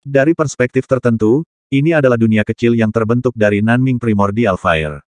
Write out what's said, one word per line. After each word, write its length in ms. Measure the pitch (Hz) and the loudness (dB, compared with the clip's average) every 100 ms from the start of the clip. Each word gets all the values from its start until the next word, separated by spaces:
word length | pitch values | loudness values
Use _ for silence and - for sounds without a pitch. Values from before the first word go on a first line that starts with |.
Dari 320 | - 139 139 | 0 0 2
perspektif 560 | 170 151 - 123 - - | 0 -2 -2 -2 -2 -2
tertentu, 560 | 131 120 117 107 131 165 _ _ | -2 0 0 2 0 -2 _ _
ini 240 | 135 147 160 | -2 0 2
adalah 240 | 135 120 | 2 2
dunia 240 | 113 107 | 2 0
kecil 320 | 107 113 120 117 | -2 -2 0 0
yang 160 | 110 | 0
terbentuk 400 | 110 110 120 123 120 | 0 0 0 -2 0
dari 240 | 104 101 | 0 0
Nanming 400 | 110 120 131 123 | 0 0 0 -2
Primordial 560 | 117 104 101 104 117 92 | -2 0 0 0 -2 -2
Fire. 480 | 92 82 78 73 _ | -2 -2 -4 -10 _